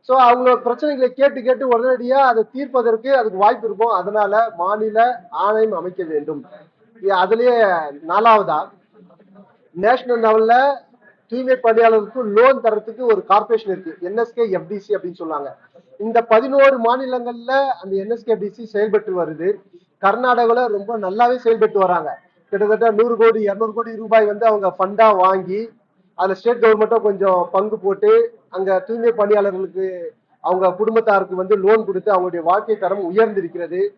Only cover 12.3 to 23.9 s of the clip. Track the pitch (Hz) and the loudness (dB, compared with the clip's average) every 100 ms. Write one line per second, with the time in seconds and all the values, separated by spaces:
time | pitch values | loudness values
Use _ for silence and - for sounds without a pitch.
12.3 | 202 254 262 226 214 208 220 247 208 180 | 4 4 4 0 -2 -6 -6 0 0 4
13.3 | 202 220 220 214 180 247 - 175 214 233 | 2 2 -4 -2 -8 -8 -12 -8 -4 -6
14.3 | 240 226 185 165 202 196 196 175 170 165 | -2 -2 -2 -6 -12 -6 -6 -6 -10 -8
15.3 | 151 139 131 _ _ _ _ 214 233 226 | -8 -8 -14 _ _ _ _ -2 -2 4
16.3 | 220 262 277 269 262 226 254 269 254 240 | 2 4 4 4 4 0 -2 -2 -6 -8
17.3 | 240 233 269 277 226 190 196 202 233 233 | -12 -4 -2 -2 -6 -6 -6 -4 -8 -4
18.3 | 214 202 196 220 202 214 202 202 180 160 | -4 -4 -12 -8 -4 0 -2 -2 -6 -6
19.3 | 151 175 208 _ - _ _ 196 220 254 | -4 -4 -6 _ -20 _ _ -2 0 0
20.3 | 240 233 233 247 202 202 226 190 202 240 | 2 2 2 0 -4 -6 -8 -6 0 0
21.3 | 247 226 226 214 208 185 180 151 - _ | 2 0 2 2 2 0 0 -4 -12 _
22.3 | _ _ 196 208 214 226 214 240 233 226 | _ _ -4 0 2 2 2 0 4 2
23.3 | 226 208 196 220 214 226 | 4 -2 -2 -6 -6 -10